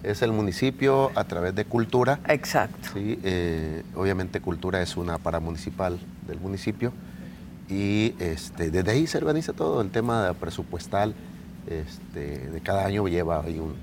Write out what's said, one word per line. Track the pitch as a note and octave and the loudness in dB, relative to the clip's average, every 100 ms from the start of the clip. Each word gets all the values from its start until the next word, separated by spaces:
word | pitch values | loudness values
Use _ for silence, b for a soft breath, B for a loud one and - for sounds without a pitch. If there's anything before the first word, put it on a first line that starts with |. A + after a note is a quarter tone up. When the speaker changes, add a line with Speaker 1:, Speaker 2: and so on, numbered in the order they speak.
Speaker 1:
Es | - G#2 | -2 2
el | A#2 | 2
municipio | A2 G#2 F2 C3 C3 C#3 C3+ C3+ - | 4 2 2 0 4 4 6 4 2
a | G2 | 0
través | E2+ F2 F#2 | 0 0 0
de | G#2+ | 0
Cultura. | A#2 A2+ B2+ B2+ C#3 - | 2 4 4 4 2 4
Speaker 2:
Exacto. | D3 - D3 G#2 - - | 2 4 2 2 -2 -8
Speaker 1:
Sí, | G2+ G#2 - | -4 -2 -2
eh, | F#2+ F#2 F2 E2 D#2 D#2+ - B1 | 0 2 2 0 -2 -4 -6 0
obviamente | F#2+ F#2 F2+ G2 | 2 2 0 -2
Cultura | F#2 E2+ F#2 F#2 | -2 -2 0 0
es | F2 F2 | 0 -2
una | F2 E2 | -2 -2
paramunicipal | E2+ E2 E2 E2 - - F#2 F2 - - - | 0 0 -2 -4 -6 -2 0 -2 -8 -14 -10
del | - | -8
municipio | F#2 G2 - G#2 A#2+ - B B B B B - - | -6 -4 -4 -2 -2 -4 B B B B B -14 -6
y, | G2 G2+ G#2 A2 - | 0 2 4 4 2
este, | F2 D#2+ - - E2 | -2 -2 -6 -4 0
desde | E2+ F#2 | 2 4
ahí | A#2 D#3+ | 4 4
se | - | 2
organiza | D#3 D#3 D#3+ | 2 2 0
todo. | - D#3+ D3 | -2 0 2
El | G2+ | 2
tema | A2+ A#2+ A#2 F#2+ F2+ | 0 2 2 2 0
presupuestal, | E2 E2 F2+ F2 - G2 G#2+ G#2+ B B B - - | -4 -6 -6 -6 -2 0 0 0 B B B -14 -8
este, | E2 D2+ - - D#2+ C#2+ C#2+ C2 | -6 -6 -10 -12 -8 -6 -6 -6
de | D#2+ | -8
cada | - G2 G2 | 0 2 2
año | G2+ G2 | 4 4
lleva | E2+ E2 E2 | 4 2 2
ahí | D#2 D#2+ | 0 -4
un | D#2+ C#2 | -4 -6